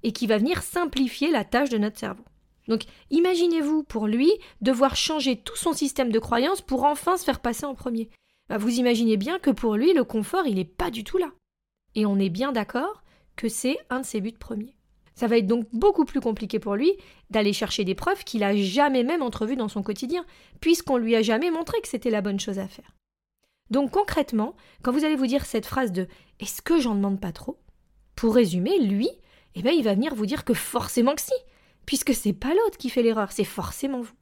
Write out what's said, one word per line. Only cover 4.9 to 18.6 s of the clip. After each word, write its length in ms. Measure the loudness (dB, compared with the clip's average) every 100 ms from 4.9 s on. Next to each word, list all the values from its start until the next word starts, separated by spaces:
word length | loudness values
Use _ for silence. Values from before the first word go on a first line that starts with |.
| 2
changer 400 | -2 -2 0 -2
tout 200 | -6 -4
son 180 | -4
système 360 | -2 -4 -2 0
de 80 | 0
croyance 420 | 0 0 0 -2
pour 220 | -2 0
enfin 340 | 2 2 0 0
se 80 |
faire 140 | 0 -2
passer 280 | -2 -4 -8
en 100 | -8
premier. 340 | -6 -6 -6 _ _ _ _
Bah, 100 | -4
vous 220 | 0 2
imaginez 360 | 2 4 4 2
bien 220 | 0 0
que 120 | 0
pour 260 | 0 0 2
lui, 180 | 4
le 80 | 4
confort, 460 | 2 -2 -2 0 0
il 100 | 0
est 60 |
pas 260 | -2 _ -6
du 140 | -4
tout 140 | -4 -2
là. 120 | -4 -8 _ _ _ _ _
Et 120 | -2 0
on 120 | 2
est 120 | 0
bien 220 | 0 -2
d'accord 500 | -2 -2 -4 -4 -8 _ _ _ -6
que 140 | -6
c'est 260 | -2 -2 -2 -4
un 100 | -6
de 60 | -4
ses 160 | -4
buts 100 | -6
premiers. 420 | -10 -10 -10 -10 _ _ _ _
Ça 120 | -4 2
va 100 | 4
être 100 | 4
donc 200 | 0 0
beaucoup 320 | 4 4 4 2
plus 160 | 0
compliqué 360 | -2 -4 -4 -4
pour 160 | -2
lui 160 | 2 2 2 -6 -20 _
d'aller 240 | 2 2
chercher 320 | 0 -2 -2
des 100 | -2
preuves 300 | 0 -2 -2
qu'il 180 | -4 -2
a 120 | 2
jamais 480 | 2